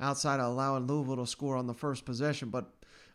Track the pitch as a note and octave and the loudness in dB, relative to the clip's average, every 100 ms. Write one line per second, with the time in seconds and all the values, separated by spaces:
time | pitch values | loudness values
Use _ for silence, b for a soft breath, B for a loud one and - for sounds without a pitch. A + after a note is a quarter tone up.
0 | C3+ C#3 D3+ C#3 A#2+ B2 C3+ C3+ B2 D3 | -2 0 2 2 2 2 2 2 2 0
1 | C3 B2+ A#2+ - C#3 C3 B2 A#2+ D3 C3+ | 0 -2 -2 -2 0 0 -2 -2 -4 -4
2 | - A#2+ D3 - B2 B2 - - b b | -4 0 0 0 -2 -4 -6 -12 b b
3 | b | b